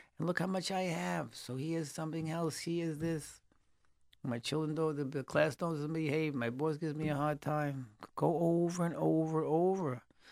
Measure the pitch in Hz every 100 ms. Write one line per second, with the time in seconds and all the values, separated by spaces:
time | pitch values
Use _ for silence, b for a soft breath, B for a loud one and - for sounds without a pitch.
0 | B - 165 170 185 190 170 185 185 170
1 | 180 170 120 - - 131 160 165 147 -
2 | 160 160 160 165 160 - 175 170 165 147
3 | 165 160 - - _ _ _ _ _ _
4 | _ _ 135 120 - 151 151 156 160 147
5 | 135 143 127 147 160 - 170 151 151 160
6 | 151 156 156 135 117 127 156 147 160 151
7 | 151 143 151 143 165 151 147 135 117 -
8 | - - 151 165 170 170 170 180 170 156
9 | 160 160 160 160 143 160 185 190 151 123
10 | - B B